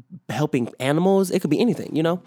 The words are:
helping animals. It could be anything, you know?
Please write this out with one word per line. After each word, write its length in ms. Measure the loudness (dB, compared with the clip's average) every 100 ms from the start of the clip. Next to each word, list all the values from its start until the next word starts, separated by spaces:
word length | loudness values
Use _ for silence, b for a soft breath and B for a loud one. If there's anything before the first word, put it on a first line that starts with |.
| -16 -18 -8
helping 400 | -4 -2 -2 -4 -4
animals. 520 | -2 2 4 2 2
It 100 | 0
could 80 | 0
be 100 | 2
anything, 360 | 2 0 -4 -2
you 80 |
know? 180 | 0 -2